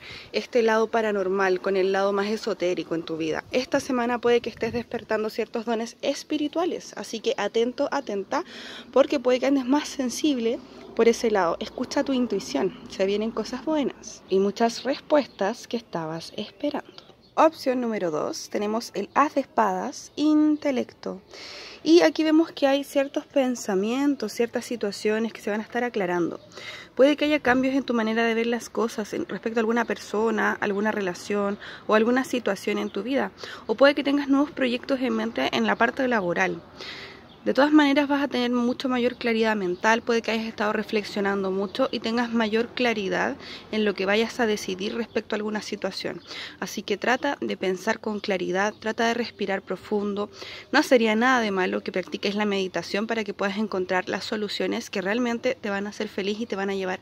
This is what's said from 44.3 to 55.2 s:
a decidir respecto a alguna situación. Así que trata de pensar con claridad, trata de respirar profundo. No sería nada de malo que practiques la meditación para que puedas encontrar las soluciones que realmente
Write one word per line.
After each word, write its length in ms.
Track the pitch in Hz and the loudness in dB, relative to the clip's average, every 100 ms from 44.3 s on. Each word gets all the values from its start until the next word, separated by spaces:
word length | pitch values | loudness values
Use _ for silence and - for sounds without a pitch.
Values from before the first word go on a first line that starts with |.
| - | 0
a 80 | 226 | 0
decidir 480 | 214 - 185 208 | 0 -2 -4 -4
respecto 400 | 233 220 233 220 | -4 -4 -4 -4
a 40 | 214 | -4
alguna 220 | 214 214 | -4 -4
situación. 640 | - 202 190 - - - - - - - | -6 -6 -6 -6 -8 -8 -12 -14 -14 -10
Así 240 | - - | -8 -8
que 120 | - 196 | -4 -2
trata 420 | - 247 285 - | 0 0 0 -4
de 160 | - 202 | -4 -2
pensar 420 | 185 185 220 226 | -2 -2 -2 -4
con 220 | - 208 | -4 -6
claridad, 520 | 202 185 175 180 208 - | -4 -2 -2 -2 -2 -4
trata 300 | 220 214 226 | -8 0 0
de 60 | |
respirar 460 | 233 226 - 190 190 | 0 -4 -4 -4 -4
profundo. 720 | - 185 - 214 202 202 208 - - - - | -6 -10 -4 -2 -2 -4 -6 -8 -16 -16 0
No 140 | 262 | 0
sería 320 | 302 254 220 214 | 6 6 6 4
nada 240 | 247 254 | 4 4
de 100 | 220 | 2
malo 300 | 190 185 208 | 0 0 -2
que 100 | 202 | -4
practiques 460 | 190 175 196 202 202 | -6 -6 -4 -4 0
la 80 | |
meditación 640 | 214 196 185 170 170 196 220 | 0 0 -2 -4 -4 -4 -2
para 160 | 226 | -4
que 100 | 208 | -4
puedas 240 | 185 196 196 | -4 -4 -2
encontrar 500 | 214 190 185 185 185 | -2 -2 0 -2 0
las 140 | 208 | -4
soluciones 640 | - 220 208 - 185 202 233 | -4 -6 -4 -4 -2 -4 -4
que 140 | 208 | -4
realmente 560 | 185 226 | -2 0